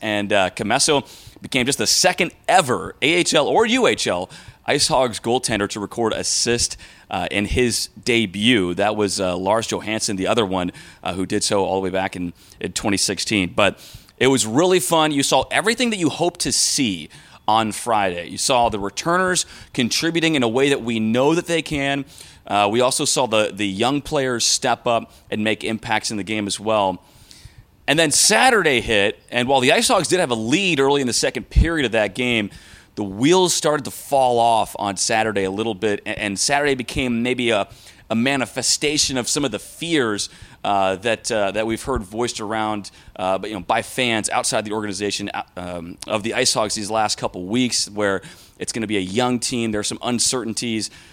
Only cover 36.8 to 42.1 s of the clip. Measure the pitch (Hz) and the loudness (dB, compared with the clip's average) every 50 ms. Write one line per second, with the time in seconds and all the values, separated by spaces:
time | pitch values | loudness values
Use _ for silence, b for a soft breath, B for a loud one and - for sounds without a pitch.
36.8 | 117 - - 147 135 127 117 117 117 123 127 123 123 113 113 101 98 B B B | -2 -6 -4 -4 -2 0 0 0 0 0 0 0 2 2 2 2 0 B B B
37.8 | B B B B B - 113 113 117 135 139 135 123 107 - 135 117 - - - | B B B B B -4 0 0 2 2 2 0 -2 -4 -4 -4 -2 -2 -2 0
38.8 | - 147 151 147 - - 139 127 113 - - 156 143 131 107 98 - - - - | 0 -2 0 0 -2 0 0 -2 -2 -2 -2 -2 -2 -2 -4 -6 -10 -10 -14 -10
39.8 | 165 170 165 151 123 110 104 98 - - B B B B B B - 101 101 98 | -6 0 0 2 2 0 0 -4 -6 -8 B B B B B B -2 0 2 2
40.8 | 98 95 95 90 98 120 110 104 - - 120 107 101 98 95 107 110 113 113 104 | 2 2 0 0 0 -2 -2 -2 -2 -2 0 0 0 0 0 -2 -2 -2 -2 -4
41.8 | - 139 131 120 104 90 | -4 -4 -4 -4 -4 -6